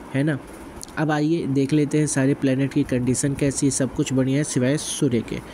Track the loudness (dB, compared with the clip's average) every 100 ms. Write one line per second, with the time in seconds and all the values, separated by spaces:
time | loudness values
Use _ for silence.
0 | -6 -2 0 0 -6 -18 -16 -16 -12 -4
1 | 0 2 2 0 0 0 2 2 2 2
2 | 2 2 2 2 2 2 2 0 0 0
3 | 2 0 0 0 0 2 0 0 -2 -2
4 | 0 0 2 0 0 0 2 0 -2 -2
5 | 0 0 -2 -8 -10